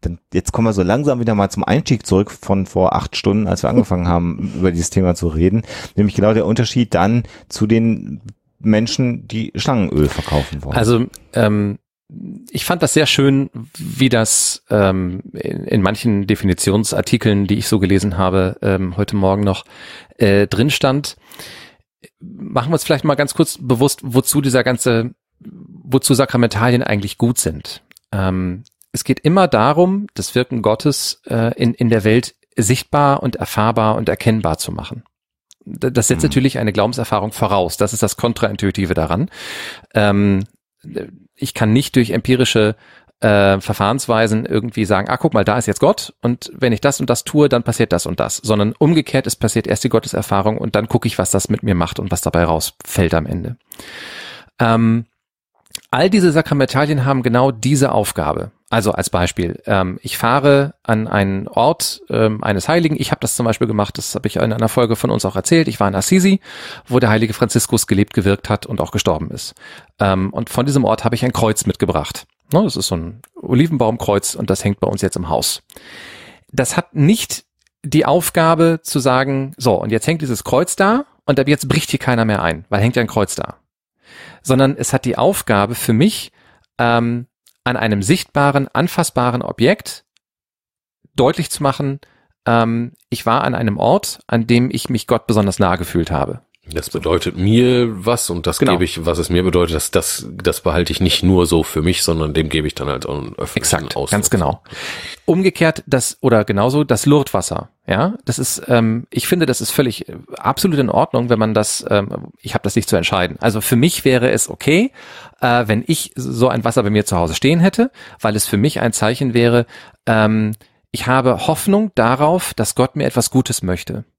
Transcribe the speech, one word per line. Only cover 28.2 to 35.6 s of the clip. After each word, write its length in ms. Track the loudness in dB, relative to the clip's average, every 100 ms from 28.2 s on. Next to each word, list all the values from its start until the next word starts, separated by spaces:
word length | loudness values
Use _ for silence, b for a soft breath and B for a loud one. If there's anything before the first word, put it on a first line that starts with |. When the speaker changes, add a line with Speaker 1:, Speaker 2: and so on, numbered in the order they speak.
| -2 -2 -4 -6 -14 _ _
Speaker 2:
es 120 | -10
geht 160 | -4 0
immer 280 | 2 4 4
darum, 580 | 4 2 4 2 2 -6
das 200 | -8 -2
Wirken 280 | -2 -2 0
Gottes, 600 | 0 2 0 -2 -6 -8 -4
äh, 280 | -2 0 0
in, 140 | 0
in 140 | 2 2
der 160 | 2
Welt 300 | 4 2 0 _ _ -2
sichtbar 640 | -2 -4 -4 0 2 2
und 140 | -2 -6
erfahrbar 600 | -6 -2 0 2 0 0
und 120 | -2
erkennbar 500 | 0 0 0 0 -4
zu 120 | -6
machen. 320 | -8 -10 -14 -16 _ _ _ _ _